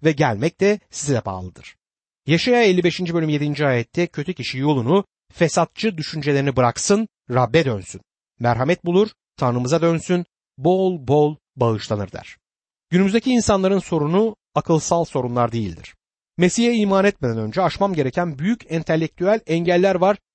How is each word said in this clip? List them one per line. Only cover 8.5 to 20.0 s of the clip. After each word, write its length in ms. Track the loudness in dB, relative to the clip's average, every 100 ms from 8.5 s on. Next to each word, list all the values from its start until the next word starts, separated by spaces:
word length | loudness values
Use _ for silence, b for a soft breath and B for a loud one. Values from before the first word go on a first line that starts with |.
| 0 0 -2
bulur, 240 | 0 0 0 -4 _ -4
Tanrımıza 460 | -2 0 0 0
dönsün, 420 | 2 0 -2 -4 -4 _ _ -4
bol 500 | 0 2 0 -2 0
bol 280 | 2 2 -2 _ -2
bağışlanır 560 | 0 0 -4 -6 -6
der. 240 | -12 -18 -20 _ _ _ _ _
Günümüzdeki 400 | 0 2 2 2
insanların 480 | 2 2 2 2 0
sorunu 580 | -2 -2 0 0 0 -4 _
akılsal 500 | -6 0 0 2 -2
sorunlar 480 | -2 -4 -2 0 0
değildir. 420 | -2 -6 -8 -18 _ _ _ _ 0
"Mesih'e 340 | 0 2 2
iman 320 | 2 2 4
etmeden 340 | 2 0 -4 -2
önce 240 | -4 0
aşmam 320 | -2 0 -2
gereken 440 | 0 -2 -2 -4 -2
büyük 340 | -2 -4 -4
entelektüel 680 | -6 -2 -2 -2 -2 0 0 0
engeller 480 | -2 2 2 2
var." 220 | 2